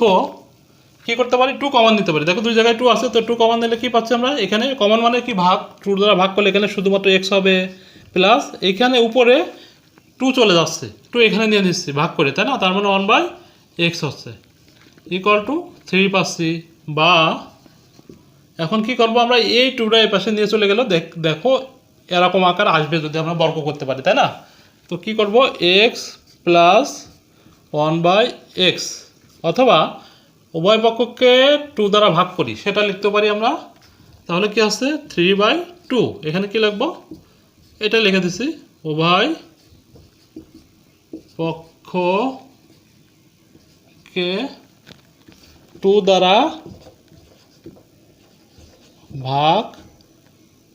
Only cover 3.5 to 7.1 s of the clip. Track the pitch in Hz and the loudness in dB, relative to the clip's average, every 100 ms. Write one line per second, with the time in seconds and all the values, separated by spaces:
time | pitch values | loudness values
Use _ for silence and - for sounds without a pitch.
3.5 | 233 233 226 247 233 226 240 247 285 190 | 0 -2 -4 -2 -2 0 -2 -2 -2 -2
4.5 | 208 262 262 208 220 233 240 240 208 180 | -2 -2 0 2 2 2 0 -2 0 2
5.5 | 196 - - - 196 208 185 190 190 202 | 0 -4 -10 -4 0 2 2 2 0 2
6.5 | 190 208 208 190 196 190 | 2 0 -2 -2 0 2